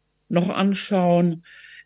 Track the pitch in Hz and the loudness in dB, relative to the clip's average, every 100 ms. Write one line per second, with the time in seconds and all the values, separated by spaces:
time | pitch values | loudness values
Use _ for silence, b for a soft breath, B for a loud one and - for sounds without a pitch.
0 | _ _ - 175 175 - 196 190 - 196 | _ _ -4 -2 -2 -2 -2 -2 -2 0
1 | 175 175 175 165 B B B B | 2 2 2 -2 B B B B